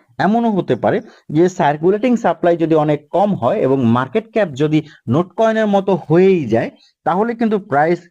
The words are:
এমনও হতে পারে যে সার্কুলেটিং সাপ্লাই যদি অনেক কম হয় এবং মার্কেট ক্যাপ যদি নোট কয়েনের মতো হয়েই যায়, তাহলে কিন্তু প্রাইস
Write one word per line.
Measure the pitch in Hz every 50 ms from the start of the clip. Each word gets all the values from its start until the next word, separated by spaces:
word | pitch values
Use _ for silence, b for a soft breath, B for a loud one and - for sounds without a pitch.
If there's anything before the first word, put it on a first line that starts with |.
| b b _ -
এমনও | 147 185 214 233 233 233
হতে | 214 180 160 - 127
পারে | 104 - 104 143 202 - B B B B B
যে | 147 151 175 180
সার্কুলেটিং | 185 - 170 143 147 151 156 185 208 208 226 254 247
সাপ্লাই | 226 - 190 165 - - 175 170
যদি | 165 165 156 160
অনেক | 156 151 151 151 147 - _
কম | - 170 196 208 185
হয় | - 113 123 185 220
এবং | 151 131 135 135 127
মার্কেট | 113 117 123 131 151 - 220 220 - -
ক্যাপ | 220 202 170 139
যদি | 123 151 151 156 156 151 B B B B -
নোট | 117 151 180 185 -
কয়েনের | - 226 226 220 220 220
মতো | 208 202 196 190 196 190 156 - -
হয়েই | 156 175 185 196 190 175 143
যায়, | 110 107 113 151 175 - b b b b _ -
তাহলে | 151 165 185 220 233 240
কিন্তু | 233 240 220 214 202
প্রাইস | 196 214 131 139 151 165 175 170 - _